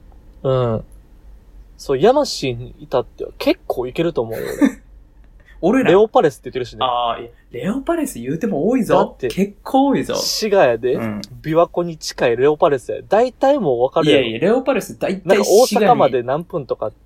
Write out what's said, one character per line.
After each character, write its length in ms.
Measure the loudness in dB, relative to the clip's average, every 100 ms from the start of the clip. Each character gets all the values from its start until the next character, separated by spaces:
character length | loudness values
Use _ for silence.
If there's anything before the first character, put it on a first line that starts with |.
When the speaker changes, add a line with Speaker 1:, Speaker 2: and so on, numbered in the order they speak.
| -20 -20 -20 -6
Speaker 1:
う 100 | 0
ん。 320 | 0 0 -2 -8 -20 -20 -20 -20 -20 -20 -20 -20 -12
そ 180 | -4
う、 40 | 2
山 260 | 4 4
氏 300 | 0 -4 -6
に 200 | -6 -12 -18
至 200 | -4 -4
っ 40 |
て 200 | -4 -10
は 60 | -14 -4
結 220 | -2 -2 -4
構 200 | -6 -6
い 60 |
け 100 | -4
る 100 | -2
と 100 | -2
思 140 | -4 -6
う 40 |
よ、 40 |
俺。 380 | -8 0 -2 -2
Speaker 2:
<laughs> 20 | -14 -20 -20 -20 -20 -20 -20 -4
俺 200 | 0 2
ら。 60 | 4
Speaker 1:
レ 40 |
オ 140 | 4 4
パ 140 | 4
レ 80 | 2
ス 60 | -2
っ 40 |
て 80 | -10
言 20 |
っ 20 |
て 40 | -8
る 60 |
し 80 | -10 -4
ね。 40 |
Speaker 2:
あ 340 | -4 -2 -2 -4
ー、 20 |
い 20 | -10
や、 40 | -20 _ -8
レ 60 | -6
オ 100 | -4
パ 140 | -4
レ 100 | -4
ス 140 | -4 -8
言 140 | -8
う 60 | -6
て 100 | -4
も 180 | -2 0
多 100 | 0
い 60 |
ぞ。 140 | 2 2
Speaker 1:
だ 60 |
っ 140 | 2 -4
て、 120 | -6
Speaker 2:
結 260 | -2 -4 -6
構 240 | 0 2 2
多 100 | 0
い 60 |
ぞ。 140 | -2 -4
Speaker 1:
滋 340 | -4 -4 0
賀 140 | 4
や 140 | 4 2
で。 160 | -2
Speaker 2:
う 40 | -2
ん。 220 | -4 -6 -10 -10
Speaker 1:
琵 100 | -2
琶 180 | 2 2
湖 160 | 0
に 120 | -6 -8
近 300 | -12 -2 0
い 100 | 2
レ 120 | 2
オ 80 | 2
パ 140 | 2
レ 100 | 0
ス 100 | -4
や。 80 | -10 0
大 240 | 2 2
体 280 | 0 0 2
も 160 | 0 0
う 20 |
分 120 | 0
か 80 | 2
る 80 | 4
や 60 | 4
ろ。 60 |
Speaker 2:
い 20 |
や 60 | 2
い 40 |
や、 60 | 0
レ 100 | 0
オ 120 | 0
パ 120 | 0
レ 60 | -2
ス 180 | -6 -6
大 220 | -6 -4
体 240 | 0 0
滋 320 | 4 4 4 4
賀 40 |
に。 60 | 4
Speaker 1:
な 60 |
ん 0 |
か 0 |
大 20 |
阪 0 |
ま 140 | 4 2
で 160 | 0
何 180 | -2 -6
分 240 | -6 -10 -6
と 80 |
か 140 | -6 -6
っ 20 |
て 60 | -10